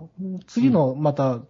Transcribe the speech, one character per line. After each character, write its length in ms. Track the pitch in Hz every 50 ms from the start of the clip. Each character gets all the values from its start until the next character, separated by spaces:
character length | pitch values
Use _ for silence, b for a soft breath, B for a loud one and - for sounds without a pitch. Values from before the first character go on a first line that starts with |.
| 156 165 - - 185 190 185 185 -
次 240 | - - 233 240 269
の 260 | 240 180 147 127 131
ま 180 | 139 151 151 143
た 280 | 147 139 131 127 117 - -